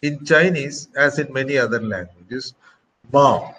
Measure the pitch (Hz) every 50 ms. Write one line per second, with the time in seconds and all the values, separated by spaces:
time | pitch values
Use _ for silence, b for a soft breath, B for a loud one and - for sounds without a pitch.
0 | - 147 147 143 147 - 160 151 170 185 185 151 139 143 139 - - _ _ 139
1 | 143 143 139 156 151 135 135 131 135 131 143 139 123 113 113 113 107 110 104 92
2 | 90 87 87 87 87 92 123 127 127 - - b b b b b b b _ _
3 | _ _ 127 139 143 135 113 87 - - -